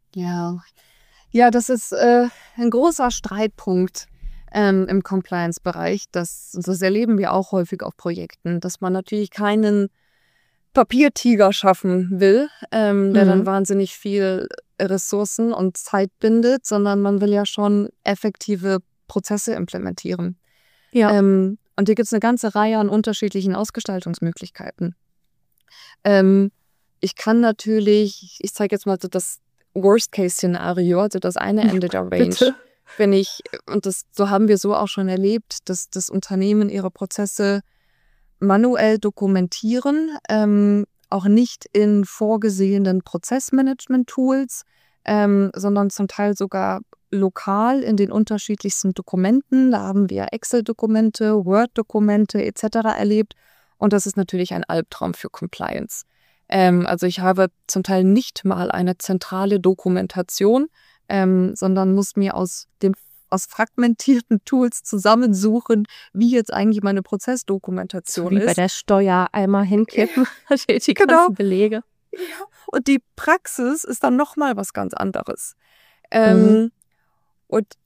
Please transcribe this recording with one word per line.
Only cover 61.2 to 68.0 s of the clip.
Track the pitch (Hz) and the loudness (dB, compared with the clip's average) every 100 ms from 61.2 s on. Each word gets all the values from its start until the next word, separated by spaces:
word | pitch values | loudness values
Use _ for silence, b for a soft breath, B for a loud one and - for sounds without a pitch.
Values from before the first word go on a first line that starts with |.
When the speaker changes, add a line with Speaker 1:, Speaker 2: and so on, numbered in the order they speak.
| 190 185 180 - | 2 2 0 -2
Speaker 1:
sondern | 190 190 190 196 | -2 0 2 0
muss | 196 - | 0 -2
mir | 196 - | -2 -2
aus | 180 - - _ | -6 -8 -18 _
dem, | 196 196 _ _ - | -2 -2 _ _ -6
aus | 190 - | -6 -4
fragmentierten | - 226 - 240 226 - 254 - 214 - | -6 -4 0 0 2 2 2 2 -2 0
Tools | 262 247 - | 0 0 -2
zusammensuchen, | - 208 202 226 247 190 208 226 - 226 214 B B | -8 0 4 4 4 2 2 0 2 0 0 B B
wie | 185 233 | 0 2
jetzt | 247 220 | 2 0
eigentlich | - 208 208 | 0 0 2
meine | 196 196 | 0 -2
Prozessdokumentation | 190 202 - 247 - 196 - 185 185 190 | -2 -6 -4 -6 -4 -6 -4 -8 -8 -10